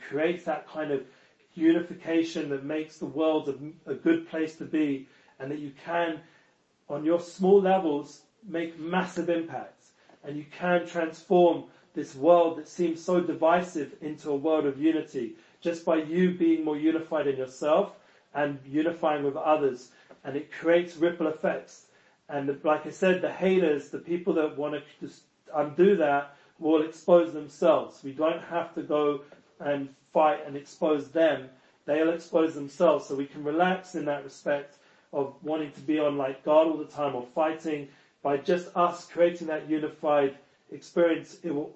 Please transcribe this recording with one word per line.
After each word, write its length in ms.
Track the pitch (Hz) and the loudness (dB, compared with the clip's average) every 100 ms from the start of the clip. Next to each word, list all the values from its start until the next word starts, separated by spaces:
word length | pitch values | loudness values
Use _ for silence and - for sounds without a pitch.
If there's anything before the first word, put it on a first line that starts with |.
| - | -8
creates 360 | 139 165 175 | -2 -2 -2
that 220 | - 151 - | -6 -8 -8
kind 240 | 156 147 | -10 -6
of 140 | 139 - - _ _ _ | -6 -8 -20 _ _ _
unification 920 | - 160 170 175 - 165 165 165 170 147 | 0 2 2 0 -10 -2 0 0 -4 -6
that 160 | 139 | -6
makes 340 | 139 156 156 - | -6 -6 -8 -10
the 80 | 143 | -8
world 420 | 135 160 156 143 131 147 - - | -2 0 0 -2 -8 -10 -14 -10
a, 40 | |
a 40 | |
good 340 | 139 165 165 - | -4 0 0 -2
place 260 | 160 156 - | -6 -6 -8
to 80 | |
be, 420 | 139 147 151 135 127 _ _ - | -4 -2 0 -2 -8 _ _ -14
and 100 | 135 | -10
that 80 | 147 | -10
you 140 | 147 - | -10 -14
can, 360 | - 175 170 156 - _ _ _ _ _ - | -6 -2 -2 -4 -12 _ _ _ _ _ -10
on 160 | 147 | -4
your 160 | 156 170 | 0 0
small 400 | 170 - 185 196 | -2 0 6 6
levels, 640 | 190 190 170 143 - - _ _ 214 | 6 2 2 -2 -6 -16 _ _ -10
make 320 | 165 165 165 | -8 -8 -10
massive 500 | 160 185 180 - 165 | -6 -4 -4 -4 -2
impacts, 600 | 165 160 131 - - _ _ _ _ | -2 -4 -10 -14 -18 _ _ _ _
and 120 | - 147 | -14 -12
you 80 | 147 - | -12 -6
can 300 | 180 175 170 | 0 0 0
transform 800 | 175 160 - - 180 175 143 - _ _ | -4 -6 -6 2 6 6 4 -4 _ _
this 200 | 165 139 | -10 -10
world 440 | 135 147 175 170 160 | 0 6 6 6 0
that 100 | 151 | -8
seems 340 | - 170 160 | -4 -2 -2
so 180 | - 180 | -2 0
divisive 760 | 160 139 160 175 180 160 131 - | 0 0 2 2 0 -6 -8 -10
into 280 | 151 151 151 | -12 -10 -4
a 60 | 143 | -2
world 300 | 156 156 143 | 0 0 0
of 140 | 135 | 0
unity, 540 | 156 156 147 - - - - _ | 0 0 -2 -8 -8 -10 -20 _
just 240 | 175 165 | -6 -4
by 120 | - 160 | 0 0
you 360 | 151 170 185 | 0 2 2
being 300 | 175 165 160 | 4 2 2
more 120 | 151 147 | 0 0
unified 500 | 156 160 160 160 143 | 2 0 -2 -2 -2
in 100 | 131 | -2
yourself 560 | 127 - 151 165 202 - _ _ _ | -6 -4 2 2 2 -4 _ _ _
and 240 | 143 147 139 131 | -4 -4 -4 -6
unifying 580 | 147 160 165 160 151 | -2 -2 0 -2 0
with 120 | 143 139 | -2 -2
others. 540 | 160 156 139 120 - _ - - | 2 2 2 -2 -10 _ -20 -18
And 120 | - 139 | -10 -10
it 160 | 151 | -10
creates 440 | - 165 170 175 - | -4 2 4 2 0
ripple 320 | 170 175 156 | 0 0 -4
effects. 580 | - - - - - _ _ _ _ - | -2 -4 -4 -8 -20 _ _ _ _ -10
And 200 | 143 139 | -6 -4
the, 100 | 139 | -4
like 220 | 160 151 151 | -2 -2 -4
I 40 | |
said, 320 | - 190 180 | 0 2 2
the 100 | 151 | 0
haters, 560 | - 185 185 165 143 - | -2 2 4 4 0 -4
the 100 | 143 | -12
people 360 | - 175 196 | -6 -4 0
that 240 | 165 151 135 | 0 0 -2
wanna 240 | 147 147 - - | -6 -6 -10 -16
just 220 | 143 - _ _ - | -16 -18 _ _ -8
undo 420 | 156 147 143 190 196 | -4 0 4 6 6
that, 400 | 147 143 143 - _ - | 4 2 -2 -12 _ -4
will 240 | 156 160 | 2 2
expose 500 | 160 - - 175 165 | 2 -4 6 6 6
themselves. 720 | 151 143 - 175 139 123 - | -4 -12 0 4 4 2 -10
We 80 | 139 | -12
don't 300 | 131 156 170 | -2 0 -2
have 320 | - 165 165 | -4 -6 -6
to 80 | - | -8
go 400 | 139 151 147 143 - - _ - | -2 0 0 -2 -6 -20 _ -10
and 280 | 151 143 139 - _ | -4 -4 -6 -14 _
fight 340 | 165 156 147 147 | 2 4 2 -4
and 100 | 139 | -12
expose 520 | - - 165 151 135 | -14 -4 0 0 -2
them. 400 | 160 160 135 131 - _ _ - | 2 2 2 -6 -20 _ _ -4
They'll 240 | 151 165 | 0 2
expose 440 | 170 - 170 160 | 0 0 0 0
themselves. 520 | 143 143 - 170 143 - | -2 -8 2 4 2 0
So 80 | |
we 120 | 139 139 | -6 -6
can 180 | 151 | -8
relax 500 | 147 156 180 185 - | -4 0 2 0 -6
in 100 | 170 147 | -8 -4
that 180 | 143 | -6
respect 520 | 139 - 165 143 139 _ _ _ _ | -8 -10 -4 -4 -6 _ _ _ _
of 220 | 151 131 - | -6 -6 -6
wanting 280 | 151 160 147 | -6 -6 -6
to 80 | 139 | -8
be 180 | 139 151 | -2 0
on, 180 | 147 143 | 0 0
like, 260 | 135 135 | -4 -4
guard 240 | 170 151 160 | 4 6 6
all 80 | 151 | 2
the 80 | |
time 300 | 151 - 143 | -6 -4 -4
or 120 | 123 123 | -4 -6
fighting. 540 | - 156 160 160 147 139 - _ _ | -2 -2 -2 -4 -6 -8 -18 _ _
By 140 | 139 143 | -2 -2
just 400 | - 180 - 185 | 0 0 0 0
us 300 | 175 - - | 0 0 -6
creating 400 | 160 170 170 160 | 2 2 2 -6
that 240 | 156 147 | -6 -2
unified 680 | 156 151 - 156 147 139 - _ _ - | -2 -4 -4 0 2 2 -2 _ _ -18
experience, 640 | - - - 170 156 - - | -18 -6 2 2 2 -6 -12
it 100 | 170 | -6
will 160 | 143 156 | -6 -4